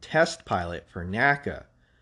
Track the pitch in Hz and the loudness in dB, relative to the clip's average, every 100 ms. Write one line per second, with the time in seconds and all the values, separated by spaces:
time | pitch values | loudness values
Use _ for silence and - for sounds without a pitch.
0 | - 156 165 - - 98 87 85 - 92 | 0 4 4 0 -4 -2 -2 -8 -10 -10
1 | 87 104 139 143 98 76 - _ _ _ | -4 2 2 2 -2 -8 -12 _ _ _